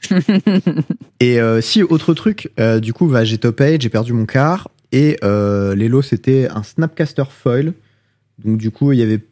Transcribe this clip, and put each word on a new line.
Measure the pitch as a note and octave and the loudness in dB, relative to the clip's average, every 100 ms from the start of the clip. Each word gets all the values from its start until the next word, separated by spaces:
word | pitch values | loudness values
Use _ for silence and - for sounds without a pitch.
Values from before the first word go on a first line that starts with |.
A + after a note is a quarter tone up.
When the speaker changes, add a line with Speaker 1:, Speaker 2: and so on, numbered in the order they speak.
| - | -4
Speaker 1:
<laughs> | F#3 D#3+ F#3+ G#3 F#3+ - D#3+ - - - - | -2 2 0 2 0 0 -2 -4 -8 -10 -2
Speaker 2:
Et, | B2 A#2+ | 0 2
euh, | A2+ A2+ | 2 0
si, | - A3 | 0 0
autre | F3+ D#3+ - | 2 2 0
truc, | D#3 A3 G3+ - - | -2 -2 -4 -6 -2
euh, | A2+ A2+ | 0 0
du | A2 | -2
coup, | - E3+ | -2 0
bah, | B2 | 2
j'ai | A2 A2+ | 0 0
top | A#2+ A2 | 0 2
eight, | C#3 D#3+ | 2 2
j'ai | A#2+ | 0
perdu | A2 A#2 | -2 -2
mon | A#2 A2 | -2 -2
quart. | C3+ D3+ F#3 - _ _ | 0 0 -2 -8 _ _
Et, | C3 D3+ - | 0 2 0
euh, | G2+ G#2 G2+ G2+ G2 | 0 0 0 0 -2
les | G2 A2+ | 0 0
lots, | C3 | 0
c'était | C3+ A#2 - C3+ B2+ | 0 -2 0 0 0
un | A2 | -4
Snapcaster | G#2 - E3 - D3+ - C3+ | -8 -4 -4 -2 -4 -4 -6
Foil. | - B2+ B2 D#3 F#3 _ _ _ _ _ - | -4 -2 0 -2 -6 _ _ _ _ _ -10
Donc, | G#2+ A2 | -4 -2
du | A2 | -4
coup, | - C#3+ | -2 2
il | B2+ | 2
y | |
avait, | A2 A2 - | 2 -2 -6